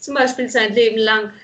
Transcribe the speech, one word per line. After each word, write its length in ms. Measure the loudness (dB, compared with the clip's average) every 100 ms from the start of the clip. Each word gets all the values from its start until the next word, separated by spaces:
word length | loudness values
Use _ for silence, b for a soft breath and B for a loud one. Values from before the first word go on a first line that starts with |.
zum 140 | -6
Beispiel 340 | 0 0 0 -4
sein 240 | -2 0
Leben 240 | 2 2 2
lang 320 | 0 0 -2 B